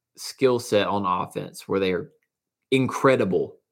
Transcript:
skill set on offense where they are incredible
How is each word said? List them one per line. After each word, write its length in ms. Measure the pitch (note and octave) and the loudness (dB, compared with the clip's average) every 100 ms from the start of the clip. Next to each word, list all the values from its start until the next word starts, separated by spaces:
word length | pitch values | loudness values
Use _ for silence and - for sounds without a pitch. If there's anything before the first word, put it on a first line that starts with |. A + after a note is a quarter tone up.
| _ - | _ -18
skill 420 | - - C3 B2 | -16 0 2 2
set 280 | - G#2 F#2 | 0 0 2
on 200 | G2+ F#2+ | 0 0
offense 600 | F2+ - G#2+ F2+ E2+ - | -2 -4 -8 -10 -14 -4
where 140 | F#2+ | 0
they 120 | F#2+ | 0
are 180 | F2 D2+ _ _ _ _ _ - | -2 -4 _ _ _ _ _ -2
incredible 840 | C3 B2 - C#3 B2 G2+ F2+ C#2 - _ | 0 0 2 2 4 2 0 -2 -8 _